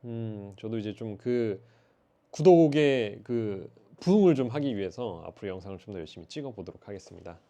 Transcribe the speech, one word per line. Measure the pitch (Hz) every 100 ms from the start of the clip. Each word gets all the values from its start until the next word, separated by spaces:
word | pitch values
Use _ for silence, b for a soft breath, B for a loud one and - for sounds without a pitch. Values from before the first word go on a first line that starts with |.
음, | 120 117 113 107 101 101
저도 | 110 113
이제 | 104
좀 | 98 113 101
그 | 123 123 113 95 b b b b b _ _
구독의 | - 156 175 160 143 147 135 107 101
그 | 107 120 110 98 82 _ _ -
부응을 | - 202 190 143
좀 | 127
하기 | 131 143 107
위해서 | 95 90 123 85 85
앞으로 | 92 104
영상을 | 92 90 95
좀 | -
더 | 98
열심히 | 80 - 80
찍어보도록 | - 139 110 90 87 -
하겠습니다. | 101 - 92 87 85 _